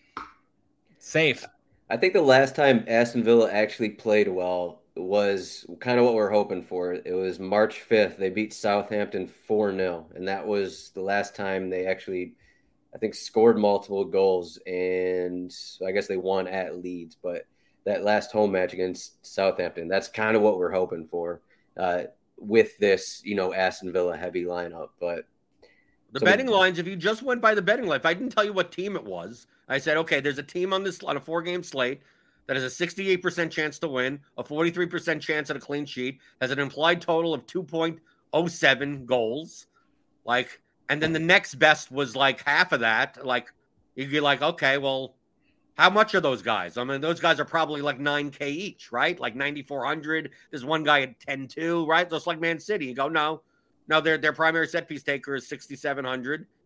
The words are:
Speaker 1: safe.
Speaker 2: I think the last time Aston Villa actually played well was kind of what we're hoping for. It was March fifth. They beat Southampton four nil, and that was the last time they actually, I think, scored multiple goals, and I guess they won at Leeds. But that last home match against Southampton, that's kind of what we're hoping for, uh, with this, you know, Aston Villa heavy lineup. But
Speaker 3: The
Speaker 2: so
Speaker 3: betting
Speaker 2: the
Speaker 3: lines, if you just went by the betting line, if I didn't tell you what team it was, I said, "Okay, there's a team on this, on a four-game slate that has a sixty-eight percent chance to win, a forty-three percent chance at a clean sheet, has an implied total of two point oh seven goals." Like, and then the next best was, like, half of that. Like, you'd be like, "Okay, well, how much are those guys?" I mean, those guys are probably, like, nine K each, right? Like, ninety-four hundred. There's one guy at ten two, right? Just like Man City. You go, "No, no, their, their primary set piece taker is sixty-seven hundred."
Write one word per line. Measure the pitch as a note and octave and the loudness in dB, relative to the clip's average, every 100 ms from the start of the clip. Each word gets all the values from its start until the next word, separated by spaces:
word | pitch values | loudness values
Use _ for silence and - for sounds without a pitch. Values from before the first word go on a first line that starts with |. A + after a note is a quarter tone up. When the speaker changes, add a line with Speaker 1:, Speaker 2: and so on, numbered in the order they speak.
| _ - - _ _ _ _ _ _ _ | _ -14 -14 _ _ _ _ _ _ _
Speaker 1:
safe. | - D#3 D#3 - - _ _ _ - | -4 2 2 0 -6 _ _ _ -4
Speaker 2:
I | A#2+ | 2
think | F#3 | 4
the | G3 | 6
last | C#3 C3 C3+ D#3 | 8 8 6 4
time | C#3 A#2+ - | 6 6 4
Aston | A#2 A#2+ B2 | 2 2 2
Villa | A2 A#2 A2 | 6 6 6
actually | G#2 G#2+ - G#2+ | 2 0 0 -4
played | - A2 G#2+ G2 | -2 2 4 4
well | F#2 F2+ F2+ F2 - _ - | 0 -2 -2 -4 -8 _ -10
was | F#2 G2+ G2+ G2 F2 - - F2 | 0 2 2 0 -4 -14 -16 -8
kind | B2 B2 | 0 4
of | A#2+ | 4
what | |
we're | A2 G2+ | 4 4
hoping | G#2 G2+ F#2 | 2 2 -4
for. | - F2+ F2+ | -4 -4 -4
It | F2+ - | -4 -4
was | F2+ F#2+ E2+ | -2 -2 -4
March | F#2+ G#2 G#2+ - | 0 2 2 0
fifth. | - A2 F#2+ - | 2 4 4 0
They | F#2+ | -4
beat | G2 G#2+ | -2 -4
Southampton | - G#2+ G2+ G2 G#2+ G2+ G2 F2 | -2 0 0 0 -4 -4 -6 -8
four | - - G#2+ G#2 | -12 -2 0 0
nil, | F#2+ F#2 E2+ D#2+ | 0 -2 -4 -12
and | F2 F#2+ | -10 -6
that | G2 G#2 | -4 -2
was | G2+ F#2+ - - | -2 -4 -8 -14
the | - | -8
last | F#2+ G2+ G#2 | -2 -2 -2
time | - G2 F#2+ F#2 | -6 -4 -4 -4
they | F#2 F#2 | -4 -2
actually, | F#2 - F2+ F2 - _ _ _ _ _ | -4 -4 -6 -6 -14 _ _ _ _ _
I | - | -6
think, | A2 | -6
scored | - - A2 A#2 G#2 | -6 -2 6 6 8
multiple | G#2 G2 - G2 | 4 2 0 -4
goals, | F#2 F#2+ F#2+ F2+ E2+ - F#2 | 0 2 4 2 -2 -12 -8
and | F2+ F2+ F#2 F#2 F2+ F2+ F2+ F2+ - - - | -4 -2 0 0 -2 -2 -6 -10 -14 -18 -8
I | F#2 | -4
guess | G2+ G2 | -2 -2
they | F#2 | -4
won | F#2 F#2+ F#2 | -2 -2 -2
at | F#2+ E2+ F2 | -4 -6 -6
Leeds. | F2+ F2 E2 _ | -8 -10 -12 _
But | F2+ F2 - _ _ _ | -8 -8 -10 _ _ _
that | G2+ F#2+ | -4 -2
last | G#2 G#2+ - | 2 0 0
home | G#2+ G#2 | 2 2
match | F#2+ F2+ | 2 -2
against | F2+ F#2 F2+ - _ - | -2 -4 -4 -12 _ -10
Southampton, | - G2 - F2 F2 E2 | 0 0 0 -4 -6 -2
that's | G2 - | -2 -2
kind | - A2 A2 | -2 2 4
of | |
what | G#2 F#2 | 4 4
we're | F2 | 0
hoping | F#2 F2+ E2+ D#2+ | 0 -2 -4 -8
for, | F2 E2+ E2+ _ _ _ - | -6 -6 -8 _ _ _ -4
uh, | F2+ F2+ - _ _ - | -2 -2 -4 _ _ -16
with | G#2 A2+ - - | 2 4 4 2
this, | G2+ F#2 - - | 2 2 0 -12
you | G#2 | -6
know, | G2+ F#2 | -2 -2
Aston | F#2 F#2 - F#2 | 0 0 -2 -4
Villa | F2+ F2+ D#2+ | 0 0 -2
heavy | F2+ F2 | -6 -4
lineup. | F2 F2 E2+ E2 - - | -4 -6 -8 -10 -14 -8
But | F2 E2+ - _ _ _ - _ _ _ _ | -6 -6 -10 _ _ _ -20 _ _ _ _
Speaker 3:
The | B2+ | 2
Speaker 2:
so | F3 | 4
Speaker 3:
betting | G#3 C4 | 4 4
Speaker 2:
the | |
Speaker 3:
lines, | G3+ F#3 F3 | 4 4 2
if | F3 | -6
you | |
just | F#3 G3 A3 | -2 -2 -2
went | C4 B3 | -2 2
by | A3 | 2
the | G#3+ | 2
betting | F3+ B3 G3+ | 2 0 0
line, | C#3 | 0
if | E3 | 0
I | |
didn't | F3 B3+ | 0 -2
tell | - | 0
you | G#3 | 0
what | F#3+ F3+ | 0 -2
team | - G3 | -4 -8
it | F#3 | -8
was, | G2+ F2 F#2+ B2 _ _ - | -8 -10 -10 -16 _ _ -4
I | C3 | -2
said, | D#3 D#3 | 2 0
"Okay, | D#3+ D3 | 2 0
there's | C#3+ C#3 | 0 -4
a | |
team | C#3+ F3+ F#3 | -8 -4 -2
on | F#3+ | -2
this, | G3 - | -4 -6
on | D3 C#3+ | -6 -6
a | |
four-game | D#3+ E3 E3+ F3+ | -4 -6 -4 -6
slate | F3 C#3 B2 C#3 _ _ _ _ - | -6 -2 -2 -4 _ _ _ _ -4
that | B2+ | -4
has | |
a | B2+ | -4
sixty-eight | - E3+ F#3+ G3 F3+ | -4 -6 -4 0 0
percent | F3+ F3 E3 | 0 -4 -4
chance | - D3+ - | -2 -6 -4
to | D#3+ | -4
win, | C3 B2+ C#3+ _ - | -2 -2 -4 _ -12
a | |
forty-three | A2+ D3+ E3+ F3 E3+ | -8 -2 -2 0 -4
percent | F3 E3+ D3+ | -4 -4 -4
chance | D3+ D3+ C#3+ | -2 -4 -2
at | C#3 | -8
a | |
clean | - C#3+ C#3+ | -6 -6 -6
sheet, | B2 B2+ C#3 _ - | -6 -8 -8 _ -6
has | B2+ | -4
an | C#3 | -2
implied | C#3 C#3 E3 F3 | -4 0 2 2
total | F3 E3 E3+ | 0 0 0
of | C#3+ - | -4 -6
two | F#3+ | -8
point | E3 E3 E3 E3 _ _ - | -6 -2 -2 -4 _ _ -2
oh | D3+ E3+ | 0 0
seven | E3+ D3 B2+ C#3+ C#3 A#2+ | 2 2 2 -2 -8 -2
goals." | B2+ A2+ C3+ E3 - - _ _ _ _ _ | 0 0 -4 -10 -18 -20 _ _ _ _ _
Like, | A#2 B2 B2 - _ _ - | -2 -2 -2 -12 _ _ -4
and | D3 | -2
then | D#3+ | 0
the | D#3+ | 0
next | E3 F#3+ - | 4 4 2
best | B2+ D3+ D3 - | 4 4 4 0
was, | C3 C3 B2+ | -4 -4 2
like, | C#3 B2+ | 2 2
half | C#3+ D3+ F#3 | 0 2 2
of | C3+ | 2
that. | A2+ A2+ C#3 B2+ | 2 2 0 -4
Like, | C3+ B2 - _ _ _ _ | -2 -2 -4 _ _ _ _
you'd | - C#3 | -10 -4
be | D3+ | 0
like, | D3 C3 | 2 2
"Okay, | C#3 C3+ C#3 C#3 | 0 2 0 2
well, | C#3 C3+ C3 _ _ _ _ _ _ - | 0 -4 -6 _ _ _ _ _ _ 4
how | F3+ | 6
much | G#3 G#3+ F#3+ | 6 4 2
are | |
those | D3+ A#2+ | 0 -2
guys?" | A#2 G#2 F2 B2 | -2 -2 -2 -6
I | |
mean, | B2+ C#3 | -4 -4
those | D#3 E3 | -2 0
guys | E3+ D3 | 2 2
are | |
probably, | - E3 D3+ D3 | 2 0 0 -2
like, | C#3+ C3 | -4 -2
nine | C#3+ D3 D3 | 0 0 -2
K | - C#3+ | -6 -6
each, | D3+ G3 - - | -6 -8 -12 -8
right? | A#2+ D#3 F3+ | -2 0 0
Like, | B2 A#2+ | -6 -4
ninety-four | C#3 D3 B2+ C#3 | -4 -6 -10 -6
hundred. | C3 D#3 D3 D#3+ D3 - _ | -4 -4 -2 -4 -4 -16 _
There's | D3 | -10
one | B2+ D#3+ | -4 -2
guy | D3 C#3+ | 4 2
at | B2+ - | 2 -8
ten | - C3+ C3 | -10 -8 -8
two, | D3+ E3 E3+ D3+ | -6 -2 -2 2
right? | E3 F3 | 2 2
Just | D#3 F3 | -4 -4
like | D#3+ | -4
Man | E3 D#3+ | -2 -4
City. | - G#3 C3 | -4 -6 -4
You | |
go, | B2 C#3+ | -4 -2
"No, | D#3+ D3+ D#3 _ _ _ _ - | 0 0 -4 _ _ _ _ 0
no, | D#3 | 2
their, | D#3+ D#3 | 4 2
their | D3+ | 0
primary | D3 D#3+ E3 D#3 | 2 2 2 0
set | E3+ E3+ | -4 -6
piece | D3 | -10
taker | - C#3 C#3 C3+ | -4 -4 -4 -8
is | - | -8
sixty-seven | C#3 - C3+ D3 C#3 | -14 -12 -8 -6 -4
hundred." | B2+ B2+ B2 D#3 - _ | -4 -6 -6 -8 -10 _